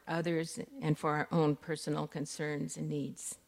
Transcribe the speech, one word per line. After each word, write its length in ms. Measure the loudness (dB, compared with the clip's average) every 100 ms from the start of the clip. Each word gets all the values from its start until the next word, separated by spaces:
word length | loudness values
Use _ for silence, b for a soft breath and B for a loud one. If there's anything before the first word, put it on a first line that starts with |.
| -4
others 500 | -2 2 0 0 -4 -10 -2
and 160 | 2 2
for 140 | 4
our 160 | 2 2
own 240 | 4 6
personal 540 | 4 -2 -4 -2 -2 -2
concerns 680 | -4 -6 -4 -4 -2 -4 -4
and 120 | -4
needs. 480 | -2 -4 -6 -10 -12